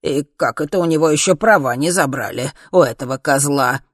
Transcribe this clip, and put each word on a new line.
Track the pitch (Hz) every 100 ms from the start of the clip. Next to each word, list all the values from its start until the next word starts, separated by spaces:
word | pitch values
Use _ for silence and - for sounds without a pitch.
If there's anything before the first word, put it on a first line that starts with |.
И | 156 143
как | 147 _ 123 -
это | 151 190
у | 170
него | 160 160
ещё | 151 - 175
права | 226 202 135 120
не | 156
забрали, | 180 139 131 104 104 131 - -
у | 185
этого | 139 113 127 135
козла? | - 139 143 139 131 131 _